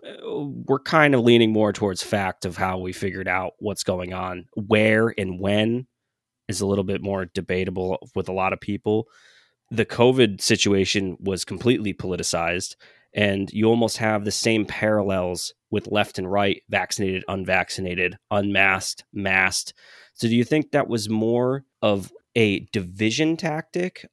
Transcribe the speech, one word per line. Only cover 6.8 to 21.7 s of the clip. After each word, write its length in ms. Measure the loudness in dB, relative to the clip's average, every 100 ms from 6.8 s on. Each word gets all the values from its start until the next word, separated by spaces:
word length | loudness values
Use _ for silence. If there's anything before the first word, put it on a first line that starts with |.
bit 180 | -2 -4
more 240 | -4 -6 -6
debatable 720 | -8 -4 -4 -4 -4 -4 -4 -6
with 120 | -8 -4
a 60 |
lot 220 | -2 -2
of 60 | -2
people. 460 | -6 -4 0 -2 -2 _ _ _ _ _ -8
The 140 | -4
covid 560 | -2 4 4 6 4 2
situation 800 | 0 2 4 2 2 0 -2 -4
was 240 | -4 -4
completely 480 | -6 -2 0 2 0
politicized, 800 | -6 -6 -6 -4 -2 -2 -4 -6 -12 -20 _ _
and 400 | -2 0 0 -2
you 140 | 2 4
almost 320 | 4 2 0
have 260 | -2 -2
the 60 | -2
same 340 | -2 2 2
parallels 880 | 0 -2 0 0 0 -2 -2 -4 -8 -12 _
with 180 | -6 -2
left 300 | 0 0 -4
and 120 | -2
right, 300 | 0 0 -2 -2
vaccinated, 520 | -2 -2 -4 -2 -4 -4
unvaccinated, 880 | -6 0 0 -2 -4 -6 -2 -4 -4 -4
unmasked, 760 | -2 0 2 2 2 -2 -10 -12
masked. 640 | -6 0 4 4 2 -6 -14 -20 -20 -20
So 120 | -4 2
do 80 |
you 80 | 2
think 280 | 2 2 2
that 180 | 0 0
was 220 | -2 -2
more 560 | 0 2 2 0 -2 -6